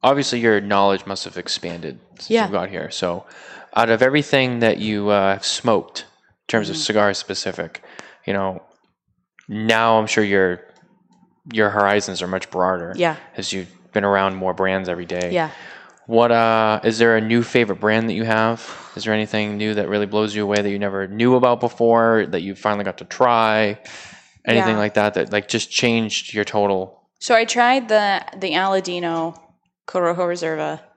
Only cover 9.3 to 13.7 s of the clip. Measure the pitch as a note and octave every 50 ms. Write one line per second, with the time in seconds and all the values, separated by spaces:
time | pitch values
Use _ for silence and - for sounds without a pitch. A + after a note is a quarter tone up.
9.3 | _ _ _ - G2+ G#2+ A2 A2 A2+ A2 A2+ A#2 A2+ A2 G#2+ G#2 - A2 G#2+ G2+
10.3 | G2+ G2 F#2+ F#2 F2+ F2+ - - _ _ _ _ _ _ _ _ _ _ _ _
11.3 | _ _ _ - - A2 G#2+ G#2 G2 G#2 G2+ G2 G#2 G#2 G2 - F#2+ E2+ F2+ F2+
12.3 | F#2 F#2 - - - F#2 F2+ F#2 F#2+ F2+ - - - F3 F3 E3 D#3 - - -
13.3 | - - G#2 - G#2+ F#2+ F#2 F2+